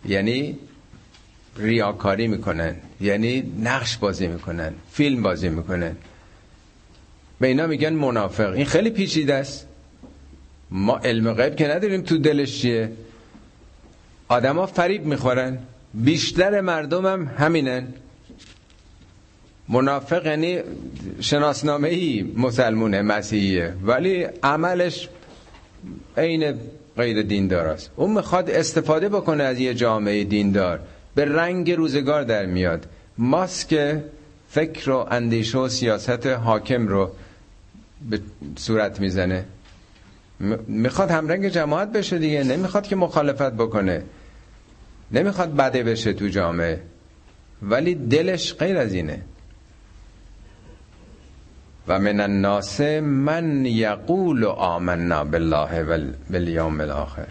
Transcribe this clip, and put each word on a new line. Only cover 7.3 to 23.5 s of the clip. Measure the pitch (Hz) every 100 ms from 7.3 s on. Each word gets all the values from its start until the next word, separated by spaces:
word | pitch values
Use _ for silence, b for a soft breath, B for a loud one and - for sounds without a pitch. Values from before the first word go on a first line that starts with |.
| -
به | 131
اینا | 131 165
می‌گن | 151 156
منافق. | 160 139 113 98 90 104
این | 98 143
خیلی | 165 220
پیچیده | 220 180 151 143
است. | 139 139 - - - - - - - - - - - -
ما | 95 98 127
علم | 127 113 113
غیب | 110 135 147
که | 151
نداریم | 156 208 190
تو | - 160
دلش | 151 147 135 -
چیه. | 123 117 110 - B B B B - - - - - - - - -
آدما | 123 127 156 190
فریب | 185 175 202 151
می‌خورن، | 139 127 127 127 127 - - -
بیشتر | 107 123 160 - 165 185 202
مردم | 185 160 151 175 190
هم | 190 151 117
همینن. | 147 165 131 127 127 - - - - - - - _ - - - - - - - - - -
منافق | 120 135 139 139 170 156
یعنی | 151 165 180 - - 64 69 92 -
شناسنامه‌ای | - 147 147 139 147 143 147 175 175 117 90 107
مسلمونه، | 127 113 120 110 113 98
مسیحیه، | 104 104 104 107 98